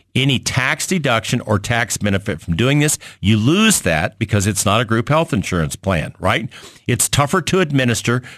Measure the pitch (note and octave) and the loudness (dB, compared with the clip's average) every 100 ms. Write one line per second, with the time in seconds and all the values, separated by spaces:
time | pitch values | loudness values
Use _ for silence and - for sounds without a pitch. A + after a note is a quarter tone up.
0 | _ B2 C#3 B2 - - C3 D#3 - F#3+ | _ 0 2 0 0 -2 0 -2 -2 -2
1 | C#3 A2+ - B2 - G#2 - A#2 A#2 - | 2 0 0 -4 0 -2 0 -2 -2 -2
2 | G2+ G2 G2+ D#2+ - E2 B2+ D3 D3+ - | 0 0 -2 -8 -4 0 2 2 2 -2
3 | - - F#2+ A2 A#2 F#3 A3 - F2+ D#2 | -8 -4 0 2 4 4 4 2 2 0
4 | F2 - G#2+ G#2 G2 G2 G2+ G#2+ A2+ A2+ | -2 -4 -2 0 0 0 0 0 2 0
5 | A#2 D#3 E3 - - F2 D2+ - G2 E2+ | 2 0 2 -2 -2 -2 -2 -4 -2 -2
6 | C#2 - F#2 B2 - - - - - A#2+ | -2 -4 -2 -2 -4 -12 -20 -12 -4 -2
7 | - - C#3+ F#3+ - F#3 D#3+ C#3 B2 A2 | 0 0 2 0 0 0 2 2 0 0
8 | - B2 - | 0 -2 -4